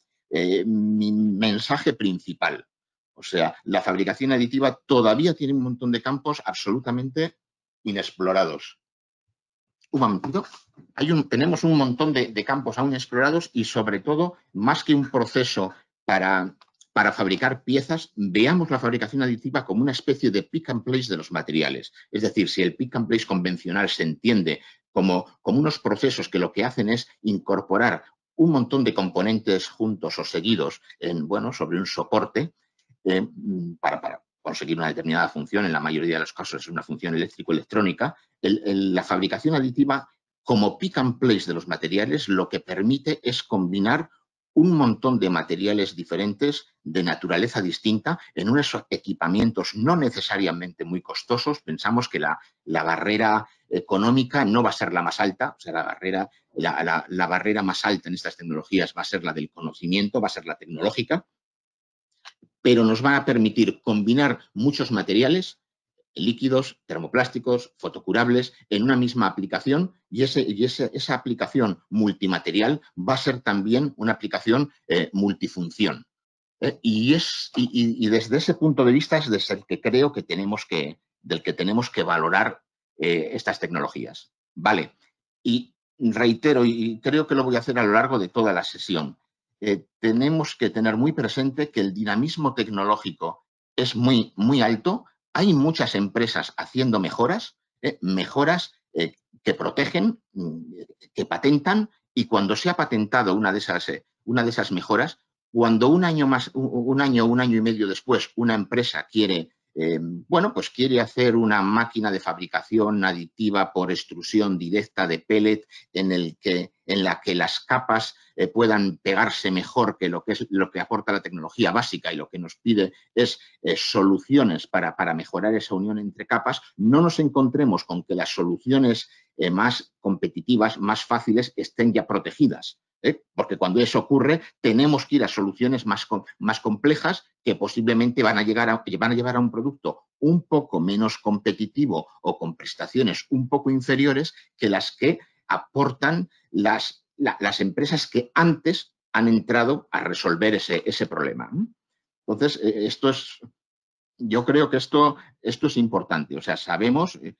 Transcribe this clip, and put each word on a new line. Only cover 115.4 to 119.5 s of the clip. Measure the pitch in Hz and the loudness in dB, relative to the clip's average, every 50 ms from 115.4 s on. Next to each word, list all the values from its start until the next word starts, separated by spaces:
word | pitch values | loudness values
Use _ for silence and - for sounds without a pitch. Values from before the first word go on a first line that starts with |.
| 104 110 107 107 - _ - - - _ - | 4 4 2 0 -4 _ -20 -20 -20 _ -6
en | 90 98 92 92 | -2 -2 0 0
el | 90 87 82 - _ | 0 -2 -4 -6 _
que | - 101 90 90 87 - _ _ _ | -4 -2 -2 -2 -4 -6 _ _ _
en | - 98 98 92 | -4 -2 0 0
la | 90 85 - - | 0 -2 -2 -4
que | - 90 | -2 0
las | 90 85 82 - - | 0 0 -2 -2 -6
capas, | - - 131 127 - - 110 110 - - - _ _ _ - | -4 -2 -2 -2 0 0 -2 -2 -2 -4 -12 _ _ _ -4
eh, | - 95 87 | -4 -2 -2
puedan | - 110 117 110 107 104 101 95 82 - | 2 2 2 4 4 2 0 0 -2 -4
pegarse | - 98 98 98 117 107 - - - 98 | -4 -2 0 0 0 0 -2 -4 -4 -2